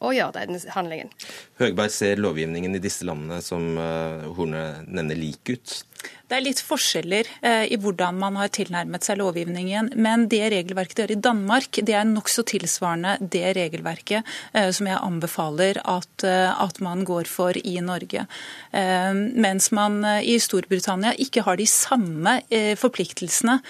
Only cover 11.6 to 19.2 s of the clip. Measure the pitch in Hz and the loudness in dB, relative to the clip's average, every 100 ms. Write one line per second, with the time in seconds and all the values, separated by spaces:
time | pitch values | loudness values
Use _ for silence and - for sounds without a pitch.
11.6 | - - 220 208 220 214 - - 226 202 | 2 -2 2 4 4 2 0 -2 0 0
12.6 | 170 - 180 170 180 202 185 180 180 190 | -2 -2 0 0 0 -2 0 0 2 0
13.6 | 170 165 165 165 - 208 - - - 220 | 0 -2 -6 -6 -2 -2 -2 -10 -2 2
14.6 | 190 185 196 185 190 165 160 - 160 151 | 2 2 0 0 -2 -2 -2 -2 -2 2
15.6 | 190 196 - 180 - - 190 185 185 - | 2 2 0 -2 -4 -2 2 4 4 2
16.6 | 202 - 185 180 185 175 170 - 180 180 | 0 -2 -4 -2 -2 -2 -2 0 0 0
17.6 | - 180 180 175 180 196 - - - - | -2 -4 -4 -4 -4 -6 -6 -10 -14 -16
18.6 | - - 185 185 190 196 | -6 -2 2 2 2 0